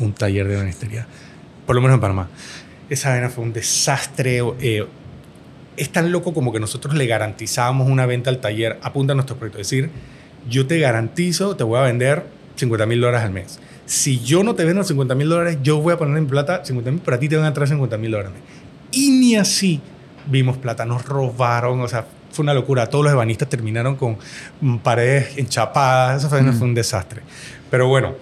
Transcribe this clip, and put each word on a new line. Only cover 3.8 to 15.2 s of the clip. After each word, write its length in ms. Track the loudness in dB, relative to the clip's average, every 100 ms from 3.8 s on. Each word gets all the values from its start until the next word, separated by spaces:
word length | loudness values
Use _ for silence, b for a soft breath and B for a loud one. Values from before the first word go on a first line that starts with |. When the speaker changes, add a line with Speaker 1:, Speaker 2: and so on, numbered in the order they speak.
| 0 -2 -4 -4 0 0 -2 -2
Speaker 1:
Eh, 260 | -2 -2 -4 -12 -20 -20 -20 -20 -20 -20 -18 -10
es 140 | -4
tan 200 | 0 0
loco 220 | 0 -2
como 180 | -2 -2
que 80 | -2
nosotros 340 | -4 -6 -4
le 120 | 0 2
garantizábamos 840 | 0 -2 -6 -6 -2 0 2 2
una 180 | 2 2
venta 240 | 0 -2
al 100 | -2
taller, 380 | -2 -2 -2 -4
apunta 300 | -6 -2 0
a 20 |
nuestro 220 | 0 -2 -6
proyecto. 240 | -10 -8
Es 80 | -4
decir, 200 | -2 -2 B B B B B -2
"Yo 180 | -2 0
te 120 | 2
garantizo, 800 | 2 2 -2 -2 -2 0 -2 -2
te 80 |
voy 140 | 0 2
a 40 |
vender 420 | 2 2 2 0 -4 -20 -18 -4
cincuenta 300 | -2 0 2
mil 140 | 2
dólares 240 | 2 2 -2
al 60 |
mes. 280 | -4 -10 -18 B B -6
Si 320 | -2 0 -2
yo 220 | 2 2
no 120 | 2
te 100 | 0
vendo 180 | 0 0
cincuenta 300 | 0 0 0
mil 140 | 0